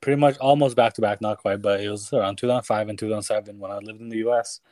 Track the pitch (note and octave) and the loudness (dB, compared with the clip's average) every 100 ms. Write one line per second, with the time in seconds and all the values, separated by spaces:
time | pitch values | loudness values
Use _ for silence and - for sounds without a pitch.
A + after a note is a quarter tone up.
0 | - C#3+ D3 C3+ C3 C#3+ C#3 A#2+ A#2 - | -2 4 4 4 4 4 4 4 2 2
1 | G#2+ G2+ G#2+ G#2+ G#2 G2+ G2+ G2+ G#2 G#2 | -2 0 -4 -4 -2 -2 0 0 -2 -6
2 | G2+ C3+ G2 G2+ B2 B2 - G#2+ G#2+ G#2+ | -4 -2 0 -2 -2 0 0 -2 -4 -6
3 | A2 G#2+ G2+ G#2+ G#2 G#2 G2 G2+ G#2 A2 | -6 -4 -2 -4 -4 -10 -12 -10 -12 -14
4 | A#2 A2 A2+ A#2+ A#2 - _ | -10 -4 0 0 -2 -8 _